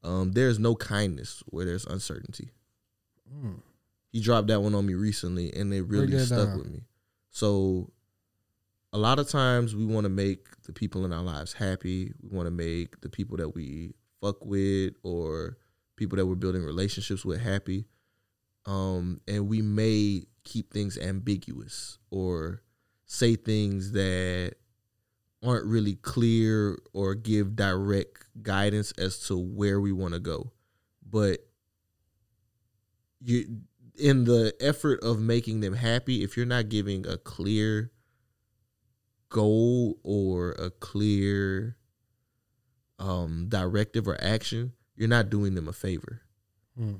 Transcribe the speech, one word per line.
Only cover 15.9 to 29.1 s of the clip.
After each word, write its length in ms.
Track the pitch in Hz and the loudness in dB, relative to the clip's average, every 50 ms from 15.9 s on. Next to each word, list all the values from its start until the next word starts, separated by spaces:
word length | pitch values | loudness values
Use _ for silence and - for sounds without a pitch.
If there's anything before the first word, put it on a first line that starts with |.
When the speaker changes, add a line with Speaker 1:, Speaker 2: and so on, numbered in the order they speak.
| _ | _
Speaker 1:
people 200 | - 113 92 92 | -6 -4 -2 0
that 80 | 95 95 | 0 2
we're 100 | 92 92 | 2 0
building 280 | 90 92 92 92 92 87 | 0 0 -2 -2 -2 -2
relationships 600 | 73 76 87 95 104 - - - - 101 95 - | -4 -2 -2 -2 -2 -2 -4 -6 -6 -6 -6 -4
with 160 | 95 87 - | -4 -4 -2
happy. 440 | 117 110 95 98 - - 92 98 107 _ _ _ _ _ _ _ _ _ _ _ _ _ _ _ _ | -2 -2 -2 -2 -2 -2 -4 -4 -4 _ _ _ _ _ _ _ _ _ _ _ _ _ _ _ _
Um, 560 | - 98 95 95 95 92 90 90 90 90 - _ | -6 -4 -2 -2 -2 -2 -2 -2 -4 -6 -8 _
and 200 | - 104 104 101 | -4 -4 -2 0
we 140 | 101 110 110 | 0 0 0
may 640 | 107 104 104 107 110 110 110 107 104 104 101 90 - _ _ _ _ | 2 2 2 2 2 4 4 4 4 2 2 -2 -4 _ _ _ _
keep 280 | - - 117 98 _ | -6 -6 -6 -6 _
things 260 | - 101 101 101 - | -4 -4 -4 -4 -4
ambiguous 1000 | - - 92 95 95 101 113 101 92 - - - 65 57 - - - - - - _ _ _ | -6 -4 -4 -4 -4 -2 -2 -2 -2 -2 -8 -12 -12 -12 -12 -14 -14 -12 -14 -16 _ _ _
or 520 | - 95 92 92 90 82 78 82 95 113 _ _ _ _ _ _ _ _ _ | -6 -4 -2 -2 -2 -2 -4 -6 -8 -10 _ _ _ _ _ _ _ _ _
say 300 | _ - - 123 117 117 | _ -2 2 4 4 4
things 560 | 107 - - 110 107 104 101 98 98 92 98 104 | 2 2 0 0 2 2 0 0 -2 -4 -2 -2
that 640 | 101 95 95 92 92 92 90 90 90 90 90 - _ _ _ _ _ _ _ _ _ _ _ _ _ _ _ _ _ - | 0 0 0 0 0 0 -2 -2 -2 -4 -6 -8 _ _ _ _ _ _ _ _ _ _ _ _ _ _ _ _ _ 0
aren't 220 | 120 123 110 - | 0 0 0 2
really 300 | 104 110 113 107 104 98 | 2 2 2 2 2 0
clear 840 | - - - - 123 117 117 113 113 110 110 110 107 104 104 92 - _ - _ | -4 -6 -4 0 4 4 6 6 6 4 4 2 2 2 0 -2 -4 _ -10 _
or 220 | 95 98 95 98 | -2 0 0 0
give 400 | 110 110 110 110 104 104 98 107 | -2 0 2 2 2 2 2 2
direct 680 | 113 101 98 92 95 98 101 101 98 - - _ - - _ _ 113 | 2 2 2 2 0 0 2 2 0 0 -2 _ -20 -20 _ _ -12
guidance 500 | 107 110 95 98 101 104 101 107 104 - - | -4 0 0 2 2 2 2 2 -2 -2 -4
as 260 | - 92 95 | -4 -4 -4